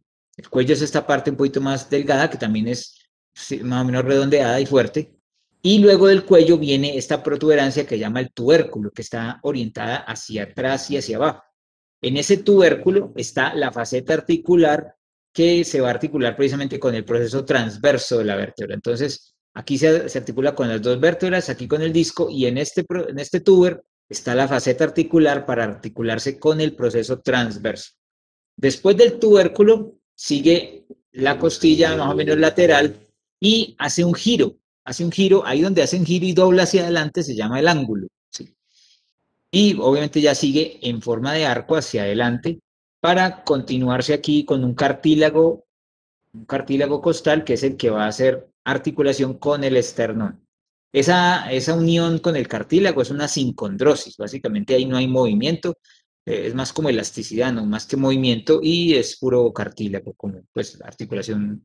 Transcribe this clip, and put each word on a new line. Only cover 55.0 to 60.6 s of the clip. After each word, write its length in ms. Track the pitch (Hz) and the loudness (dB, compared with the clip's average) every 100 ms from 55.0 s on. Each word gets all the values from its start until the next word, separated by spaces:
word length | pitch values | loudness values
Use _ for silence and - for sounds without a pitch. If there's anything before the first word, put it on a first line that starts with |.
| 131 | 0
movimiento, 680 | 127 120 104 139 165 180 160 _ _ _ _ - | 0 2 0 -2 -2 -6 -8 _ _ _ _ -8
eh, 220 | 110 104 | -6 -6
es 80 | 123 | -6
más 160 | 131 | -6
como 160 | - 151 | -4 -2
elasticidad, 640 | 113 104 - 104 110 127 | -2 -4 -10 -6 -2 -2
no 140 | 117 107 | -2 -4
más 200 | 110 - | -4 -4
que 120 | 139 | -2
movimiento, 640 | 135 135 127 113 123 156 | 0 2 0 0 2 2
y 320 | 156 170 170 139 | 2 0 2 2
es 220 | 110 - | 0 -4
puro 340 | 131 123 120 | 0 2 2
cartílago, 600 | - 101 - 104 98 104 | 0 -8 -6 -6 -6 -10
como, 280 | - 101 92 - | -12 -12 -12 -10
pues, 280 | - | -10